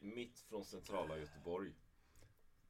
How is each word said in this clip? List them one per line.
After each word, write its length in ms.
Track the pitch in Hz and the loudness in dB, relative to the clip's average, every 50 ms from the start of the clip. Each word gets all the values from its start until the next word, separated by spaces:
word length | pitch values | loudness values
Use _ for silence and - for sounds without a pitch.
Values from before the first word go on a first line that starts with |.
Mitt 380 | 101 101 113 123 120 120 - - | -4 -2 0 0 0 -2 -4 -10
från 260 | - - 110 104 98 | -6 -2 0 0 0
centrala 520 | - - 92 - - 101 92 82 78 78 | 0 -4 -6 -2 2 4 6 6 6 4
Göteborg. 560 | 78 76 73 - 76 73 85 85 92 98 82 - - - - - - - - - - - - - - - - - - - | 0 0 -2 -6 -4 0 2 4 4 4 0 -2 -8 -14 -20 -20 -20 -20 -20 -18 -16 -16 -16 -16 -18 -20 -20 -20 -16 -6